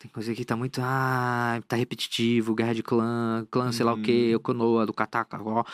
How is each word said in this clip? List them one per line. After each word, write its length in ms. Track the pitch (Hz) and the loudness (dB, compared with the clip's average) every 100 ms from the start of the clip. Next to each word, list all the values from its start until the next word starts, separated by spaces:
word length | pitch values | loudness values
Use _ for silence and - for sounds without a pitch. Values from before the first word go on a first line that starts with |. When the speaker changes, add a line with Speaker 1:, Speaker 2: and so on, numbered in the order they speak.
Speaker 1:
Tem 100 | 110 | -16
coisa 220 | 117 110 | -8 -6
aqui 80 | 113 | -4
que 40 | |
tá 120 | 120 117 | -2 -2
muito, 240 | 127 131 | -2 -2
ah, 800 | 127 135 131 127 123 120 120 117 - | -2 0 2 0 0 0 0 -2 -2
tá 80 | 117 | -2
repetitivo, 800 | 120 117 - - 117 117 110 110 | -2 -4 -6 0 2 2 2 0
guerra 180 | 117 | 0
de 80 | 113 | 0
clã, 640 | - 117 117 117 117 113 110 | 0 0 2 0 -2 -4 -2
clã 200 | 127 123 | -2 0
sei 140 | 120 | 2
lá 80 | 120 | 0
o 100 | 110 | 2
quê, 300 | 107 120 117 | 2 2 4
Speaker 2:
Uhum. 60 | 113 | 2
Speaker 1:
Konoha, 460 | - 120 117 113 107 | 0 0 2 2 2
do 60 | |
Kataka, 480 | - 110 117 110 107 | -2 -4 -4 -4 -6
ó." 220 | 107 113 113 | -4 -2 -2